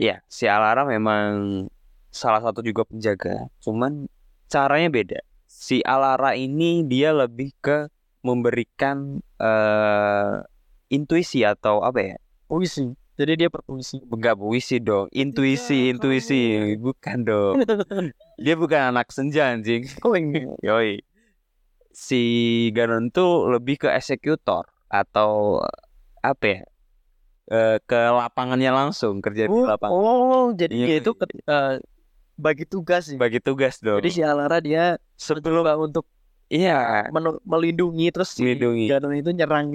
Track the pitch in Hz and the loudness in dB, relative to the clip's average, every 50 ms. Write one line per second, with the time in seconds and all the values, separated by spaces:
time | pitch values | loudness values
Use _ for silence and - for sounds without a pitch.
0 | 123 107 92 92 - _ - - 123 110 101 107 110 107 113 127 143 143 117 110 | -2 -2 -2 -2 -8 _ -8 -4 0 2 2 4 4 4 2 2 2 0 0 0
1 | 107 110 107 104 104 104 104 101 101 101 98 95 95 101 - _ _ _ _ _ | 2 2 2 2 0 0 -2 -2 -4 -4 -4 -6 -6 -8 -12 _ _ _ _ _
2 | _ _ - - - 123 110 107 113 117 104 101 117 117 104 113 110 - - 110 | _ _ -14 -4 0 0 0 2 0 -2 -4 -4 -4 -4 -2 -2 -4 -4 -6 -4
3 | 107 110 101 95 - 92 98 98 127 127 - _ - - 110 113 120 135 147 147 | -2 -2 -2 -2 -4 -6 -6 -6 -8 -12 -16 _ -6 -6 -2 -2 -2 -2 -4 -6
4 | 139 - - _ _ _ _ _ _ _ - 147 139 139 143 151 170 170 147 117 | -10 -14 -16 _ _ _ _ _ _ _ 0 0 2 2 2 2 2 2 2 0
5 | 101 87 - - - _ _ _ _ _ - - - - 131 123 - - 127 135 | 0 -2 -6 -10 -12 _ _ _ _ _ -20 -20 -4 0 0 0 2 2 2 2
6 | 135 135 131 127 131 135 113 123 131 131 139 151 165 170 170 170 165 139 127 127 | 2 2 2 2 2 0 0 0 -2 -4 -2 0 0 2 2 0 0 0 0 2
7 | 143 156 156 147 131 120 117 117 135 139 - _ - 139 147 151 151 151 - _ | 2 2 2 2 2 0 -2 -6 -10 -10 -10 _ -2 0 0 0 -2 -4 -10 _
8 | _ _ _ _ - 123 123 123 120 120 135 123 113 - _ - 143 139 139 139 | _ _ _ _ -2 -2 0 2 2 2 0 0 -2 -6 _ -2 -2 -2 -2 -4
9 | 139 139 139 139 - _ _ - 113 110 110 110 107 107 107 107 107 104 104 104 | -6 -8 -10 -12 -12 _ _ -4 0 2 2 2 2 2 2 2 2 2 2 2
10 | 104 104 101 101 101 101 101 - - - _ _ _ _ _ _ _ _ 131 139 | 2 2 0 0 0 -2 -4 -6 -8 -12 _ _ _ _ _ _ _ _ -2 -2
11 | 147 - 160 170 175 - - 139 110 104 104 - - 107 104 104 90 120 127 120 | 0 0 0 0 0 0 0 2 2 2 2 0 0 2 2 2 2 0 0 0
12 | 98 95 95 - - _ _ _ _ _ 151 165 185 165 - - 135 120 123 - | -2 -2 -6 -12 -18 _ _ _ _ _ -4 -2 -2 -2 -4 -4 -6 -6 -6 -10
13 | _ _ _ - 143 147 165 160 170 165 - 160 - - 135 131 127 - - 135 | _ _ _ -4 -2 -2 0 0 0 -2 -2 -6 -10 -12 -12 -12 -12 -12 -14 -14
14 | - 123 117 113 113 120 113 98 101 107 113 123 - - 135 120 113 101 104 98 | -10 -10 -6 -2 0 0 0 0 0 -2 -2 -2 -2 -2 -2 -2 0 0 0 0
15 | 98 - - 127 135 139 131 139 135 135 135 127 - - 147 131 127 127 123 120 | 0 -2 -2 -2 -2 -2 0 0 0 2 0 0 0 0 0 2 2 2 0 0
16 | 135 135 135 131 123 131 139 131 120 117 110 107 107 104 110 107 113 127 135 - | 0 0 0 0 0 0 0 0 2 2 0 0 0 -2 -4 -4 -4 -6 -8 -8
17 | - - 202 123 117 110 110 104 101 98 95 269 247 196 220 202 196 - 202 196 | -10 -8 -6 -4 -2 0 0 0 2 2 2 0 0 0 0 -2 -2 -4 -6 -6
18 | 185 151 - _ - _ _ - - 139 165 160 170 147 156 147 135 127 123 123 | -6 -8 -10 _ -20 _ _ -4 -2 0 0 0 0 2 2 2 2 2 0 0
19 | 120 - - - 135 147 143 156 147 131 120 113 107 110 117 117 127 135 - - | -2 -4 -4 -6 -6 -2 0 0 0 0 0 -2 -2 -2 -2 -2 -4 -8 -10 -4
20 | - 240 226 185 160 151 143 151 131 135 - - - - 107 117 117 107 101 101 | -2 0 0 0 0 -2 -4 -4 -6 -8 -10 -6 -2 0 2 2 2 0 -2 -6
21 | - _ _ _ _ _ _ _ _ _ _ _ _ _ _ _ _ _ _ - | -10 _ _ _ _ _ _ _ _ _ _ _ _ _ _ _ _ _ _ -20
22 | - - 135 123 120 117 117 120 117 117 117 117 117 117 107 117 117 117 117 113 | -6 -2 0 0 2 2 2 2 2 2 2 2 0 0 2 0 0 0 0 -2
23 | 117 123 - 180 185 180 175 165 98 110 123 117 120 127 143 - - 139 - 117 | -2 -2 0 2 2 4 4 2 2 2 0 0 0 -2 -4 -2 0 0 0 0
24 | - - 139 117 - 147 156 - - - 95 85 - - _ _ _ _ - 101 | -2 -2 -4 -4 -2 -2 -2 -2 0 -2 -2 -2 -4 -8 _ _ _ _ -2 -2
25 | 101 - - 107 107 107 107 107 104 104 92 - 50 50 50 - _ _ _ - | -2 0 2 2 2 4 2 2 2 2 2 0 0 -4 -6 -10 _ _ _ -20
26 | - _ _ - - 123 139 - - 107 95 92 - - _ _ _ _ _ _ | -20 _ _ -4 -2 -2 -2 0 0 -2 -2 -2 -6 -14 _ _ _ _ _ _
27 | _ _ _ _ _ _ _ _ _ - - 113 113 113 110 107 - - 123 120 | _ _ _ _ _ _ _ _ _ -2 0 2 4 4 2 0 0 0 0 2
28 | 117 120 120 120 120 120 - - 127 127 127 127 131 131 127 131 139 147 - - | 4 4 2 2 0 -2 -4 -6 -4 -2 0 0 2 2 2 2 0 0 -2 -2
29 | - 110 101 98 92 107 101 107 110 117 202 233 254 247 214 104 - - 180 180 | -2 -2 -2 -2 -4 -4 -2 0 0 2 2 2 2 2 0 0 0 0 0 2
30 | 202 220 247 254 247 254 262 262 254 240 233 175 175 160 113 117 123 165 160 156 | 2 4 4 4 4 4 4 4 4 2 2 0 -2 0 0 0 2 2 2 2
31 | - 214 226 - 185 - - - - - 147 143 139 135 135 127 - - _ _ | 0 0 -2 -2 -4 -6 -6 -8 -4 -2 0 0 0 0 -2 -4 -6 -12 _ _
32 | _ _ _ _ _ _ _ - 147 156 151 139 165 - - 190 165 156 180 175 | _ _ _ _ _ _ _ -4 -2 -2 -2 -2 -4 -8 -8 -6 -2 0 0 0
33 | 175 151 143 131 123 120 110 120 - 135 135 135 135 127 - - - 110 104 101 | 0 -4 -2 0 0 0 0 0 0 -2 0 2 0 0 0 -2 -2 0 0 2
34 | 101 180 175 175 156 151 147 147 143 147 165 170 160 147 151 160 170 180 170 - | 2 0 0 0 0 0 0 0 0 0 0 0 0 0 0 2 2 0 0 -2
35 | - _ _ - - - 151 151 151 165 160 170 165 160 151 156 160 156 147 165 | -6 _ _ -14 -6 -4 -4 -2 -2 0 0 2 2 2 2 0 -2 -2 -2 -4
36 | 147 - _ _ _ _ _ _ _ _ - 151 185 185 165 139 120 117 110 107 | -6 -6 _ _ _ _ _ _ _ _ 0 2 2 4 2 2 2 0 0 -2
37 | 104 - 151 160 160 160 156 - - 190 165 165 165 170 165 165 180 175 165 165 | -2 -2 -4 -2 -2 -2 -4 -4 -4 -2 0 0 2 2 2 0 0 0 0 0
38 | 165 170 - 170 185 - - - 123 123 123 123 120 120 120 117 113 110 139 139 | 0 0 0 -2 -4 -4 -2 -2 0 0 2 2 0 0 2 0 2 2 2 0
39 | 139 143 143 147 143 170 175 180 160 147 156 147 147 147 147 | 0 -2 -2 -2 -2 -2 -2 0 0 0 0 0 0 -2 -4